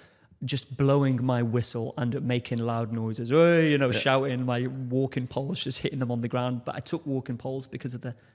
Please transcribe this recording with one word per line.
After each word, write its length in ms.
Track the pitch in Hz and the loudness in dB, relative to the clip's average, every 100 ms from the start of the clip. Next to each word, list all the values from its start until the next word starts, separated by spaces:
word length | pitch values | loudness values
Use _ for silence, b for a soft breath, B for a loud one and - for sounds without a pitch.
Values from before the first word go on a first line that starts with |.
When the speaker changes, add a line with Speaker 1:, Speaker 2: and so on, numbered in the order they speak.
| B B B _ 131 | B B B _ -4
Speaker 1:
just 320 | 135 - - | -4 -4 2
blowing 460 | 139 143 139 127 127 | 4 6 4 2 2
my 160 | 123 | 2
whistle 520 | 120 120 117 120 113 - | 2 0 -2 -4 -6 -4
and 240 | 120 131 | -2 -2
making 380 | 120 123 120 117 | 0 -2 0 -2
loud 320 | 113 117 117 | -2 -2 -2
noises, 360 | 113 110 110 117 | -2 -4 -4 2
"Hey," 400 | 147 170 170 160 | 6 8 8 6
you 60 | 143 | 4
know, 120 | 135 | 4
Speaker 2:
Yeah. 100 | 113 | 2
Speaker 1:
shouting, 460 | 139 135 139 127 127 | 2 2 2 -2 0
my 220 | 123 127 | 0 -2
walking 600 | 135 127 127 131 - 127 | -4 -2 0 0 -2 -4
poles, 360 | - 135 - | -6 -6 -6
just 160 | - 131 | -6 -4
hitting 200 | - 139 | -4 -2
them 100 | 123 | -2
on 100 | 120 | -2
the 60 | 117 | -2
ground. 340 | 127 123 123 - | -2 -2 -4 -6
But 100 | - | -8
I 40 | |
took 260 | 123 165 151 | -6 -6 -4
walking 320 | 135 127 120 | -6 -4 -8
poles 300 | 131 135 131 | -6 -8 -10
because 260 | 135 131 123 | -10 -10 -8
of 60 | |
the 120 | 131 120 b | -10 -12 b